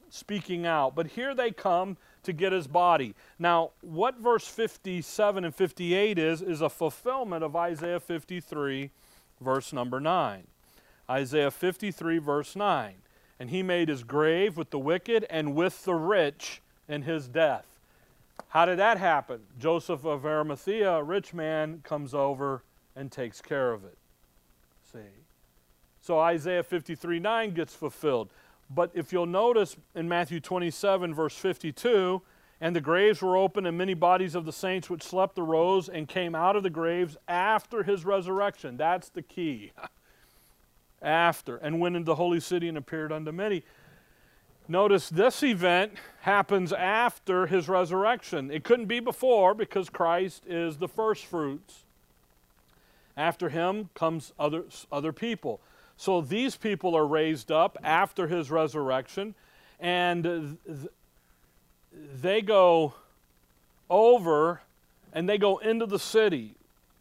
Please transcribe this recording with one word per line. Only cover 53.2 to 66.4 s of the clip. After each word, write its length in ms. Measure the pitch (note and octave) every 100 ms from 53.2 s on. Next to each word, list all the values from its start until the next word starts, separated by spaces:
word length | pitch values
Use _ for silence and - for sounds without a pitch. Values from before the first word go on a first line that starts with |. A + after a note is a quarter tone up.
| D#3+ E3 E3+
him 420 | D#3+ F3 G#3 G3
comes 400 | - E3 E3 - -
other, 280 | D3 D#3+ - - -
other 220 | C#3+ D#3
people. 480 | C#3 A#3 A3+ C#3 G#2 _ _ _ _
So 240 | - F3+
these 380 | C#3 G3+ B3+ -
people 380 | A3 G3 F#3 E3
are 120 | D3+
raised 420 | D#3 D#3 D3+ -
up 280 | D#3 F#3 -
after 460 | D#3 D#3+ G3 - E3
his 240 | F3 C3+
resurrection, 840 | D#3+ D#3 D3+ C3+ C3 B2+ - G#3 G#3 _ _ _ _
and 440 | F3 F3+ F3 F3
th-, 640 | E3 E3+ D3 D#3+ - D3 D3+ - _ _ _ _ _ _ _ _ _ - D3 C3
they 200 | E3 G#3
go 520 | G#3 G#3 F3+ E3 D3+ - _ _ _ _ _ _ _ _ -
over 720 | F#3 A3+ B3 E3+ D3+ D#3+ F3 - _ _ _ _
and 160 | D#3+ F3+
they 80 | G#3
go 200 | G3+ F#3+
into 280 | A3 A3+ A3+
the 120 | G3
city. 580 | - A3 G#3+ D3+